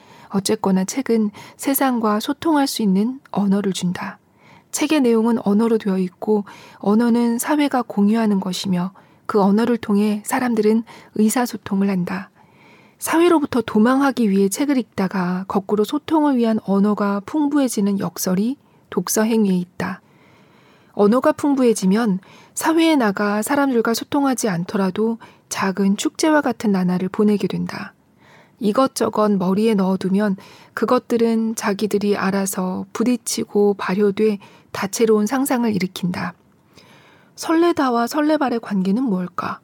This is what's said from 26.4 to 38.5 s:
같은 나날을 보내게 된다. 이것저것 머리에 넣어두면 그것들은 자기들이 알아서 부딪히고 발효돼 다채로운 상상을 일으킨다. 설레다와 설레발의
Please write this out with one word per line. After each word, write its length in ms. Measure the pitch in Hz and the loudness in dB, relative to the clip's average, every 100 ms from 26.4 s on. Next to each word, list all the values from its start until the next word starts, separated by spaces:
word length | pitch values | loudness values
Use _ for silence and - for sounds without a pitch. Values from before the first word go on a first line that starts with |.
같은 300 | 285 233 208 | 0 -2 0
나날을 360 | 190 180 180 185 | 0 0 -2 -2
보내게 380 | - 214 208 190 | 0 2 2 0
된다. 460 | 175 180 - - - _ _ _ - _ _ | -4 -6 -10 -12 -18 _ _ _ -20 _ _
이것저것 720 | 208 214 262 - 220 214 214 | -2 2 0 0 -2 0 0
머리에 440 | 202 180 190 226 202 | 2 0 0 2 2
넣어두면 600 | 185 190 185 190 208 190 - - - | 0 0 0 0 0 -4 -8 -20 -18
그것들은 800 | - 220 247 - 233 226 226 226 226 | -6 0 0 0 0 0 0 -2 -4
자기들이 640 | 220 202 208 202 202 202 | -4 -4 -2 -2 0 -2
알아서 680 | 190 196 190 - 185 196 196 | -2 -2 -4 -4 -6 -6 -8
부딪히고 840 | - 233 240 - - 220 208 208 196 | -4 -2 -2 -4 -8 -4 0 2 0
발효돼 640 | - 190 208 196 214 202 - - _ | -2 0 0 2 0 -2 -8 -20 _
다채로운 560 | - 196 - 220 214 208 | -10 -8 0 2 4 2
상상을 440 | 269 277 247 233 208 | -2 0 0 0 -2
일으킨다. 580 | 185 - 175 190 180 - _ _ _ - - - - - _ - | -4 -4 -6 -4 -8 -10 _ _ _ -20 -20 -20 -20 -20 _ -10
설레다와 720 | - 330 349 330 269 233 233 | -2 2 2 2 0 0 -2
설레발의 520 | 302 302 302 269 | 0 0 2 0